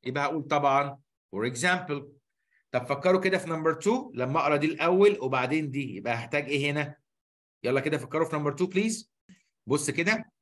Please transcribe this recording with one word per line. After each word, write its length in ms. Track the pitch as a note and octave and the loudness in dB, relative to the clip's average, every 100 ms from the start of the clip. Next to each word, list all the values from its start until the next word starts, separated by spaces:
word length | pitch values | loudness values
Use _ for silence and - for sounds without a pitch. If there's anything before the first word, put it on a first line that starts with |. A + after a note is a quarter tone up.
يبقى 200 | B2+ C3+ | -4 -2
هقول 200 | C#3+ D#3+ | -2 -2
طبعًا 560 | C#3 D3 C#3+ C3+ C#3+ C#3 _ _ _ F#2+ | 0 2 4 4 0 -6 _ _ _ -4
for 140 | A#2 | -4
example. 520 | B2 F3 F3+ F3+ C#3+ C#3 - _ _ _ _ _ | -2 0 0 -2 -8 -8 -20 _ _ _ _ _
طب 140 | B2 A#2+ | -4 -2
فكروا 360 | C#3 F#3 F#3 | 0 4 4
كده 160 | F#3+ F#3 | 4 0
في 100 | E3 | -2
number 360 | D#3+ D#3+ D#3+ G3+ | 0 0 0 0
two، 260 | B3 - | 0 -2
لما 260 | A#2+ B2+ D3+ | -6 -2 0
أقرأ 160 | C#3+ D3 | 2 2
دي 100 | D#3 | 2
الأول 500 | D#3 E3 F3+ G3+ G3 | 0 2 6 6 4
وبعدين 480 | C3 C3 B2+ D#3 D3 | -2 -2 0 -2 -2
دي، 260 | C3+ C3 G2 | -6 -6 -6
يبقى 180 | G#2 | -4
هحتاج 360 | A#2 G#2+ D3 C#3 | -4 -2 -4 -2
إيه 220 | C#3+ C#3+ | -2 0
هنا؟ 240 | D3 D3 - _ _ _ _ _ _ | -2 -4 -8 _ _ _ _ _ _
يلا 160 | A#2+ C3+ | 0 0
كده 180 | D3+ D3+ | 0 -4
فكروا 280 | - D#3 D#3+ | -4 -4 -2
في 60 | D3+ | -2
number 200 | D3 C#3 | -2 -2
two 140 | F3+ | 0
please. 320 | F#3 A3 A3 - _ _ - _ _ - | 0 0 -2 -10 _ _ -20 _ _ -2
بص 220 | C#3+ C#3+ | -2 0
كده. 420 | D3 F3+ A3+ - _ | 0 0 0 -4 _